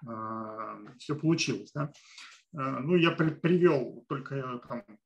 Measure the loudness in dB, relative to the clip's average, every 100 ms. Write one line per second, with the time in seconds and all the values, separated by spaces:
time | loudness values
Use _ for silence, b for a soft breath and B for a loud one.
0 | -12 -8 -6 -8 -8 -10 -10 -12 -14 -18
1 | -8 -2 2 2 0 -4 -6 -6 -6 B
2 | B B B B _ -6 -4 -4 2 4
3 | 4 4 0 2 2 6 6 6 0 -8
4 | -8 -8 -6 -6 -6 -8 -8 -10 -10 -20